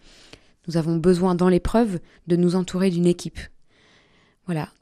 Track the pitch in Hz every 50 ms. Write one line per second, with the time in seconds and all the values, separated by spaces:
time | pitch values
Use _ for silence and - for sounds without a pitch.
0 | _ - - - - - - - _ _ _ _ - - 160 170 156 165 170 170
1 | 151 185 185 170 185 185 180 165 180 185 185 180 - - - 226 240 220 185 160
2 | - _ _ _ - 165 180 170 175 180 170 185 180 185 - 180 190 196 175 170
3 | 175 175 175 175 - 175 - - - - - - _ _ _ _ _ _ _ _
4 | _ _ _ _ _ _ _ _ - - 175 156 143 - _ _